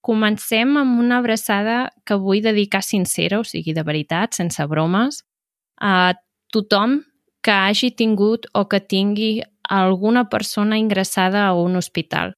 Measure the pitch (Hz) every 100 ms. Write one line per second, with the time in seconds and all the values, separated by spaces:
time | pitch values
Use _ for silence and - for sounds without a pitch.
0 | - 220 214 208 - 220 247 294 269 240
1 | 240 247 240 220 - 202 214 233 - _
2 | - 202 190 196 220 208 202 196 - 208
3 | 180 - 170 202 233 170 160 160 156 151
4 | 147 165 226 - 170 - 147 156 165 190
5 | 254 294 _ _ _ _ _ _ 208 185
6 | 180 180 _ _ _ 220 208 202 220 285
7 | - _ _ _ - 202 190 208 254 -
8 | 220 208 208 233 - 208 202 202 196 190
9 | 196 208 220 220 - _ - 196 185 185
10 | 208 247 240 - 208 - 208 214 220 190
11 | 190 - 185 202 202 175 175 180 - -
12 | 160 160 170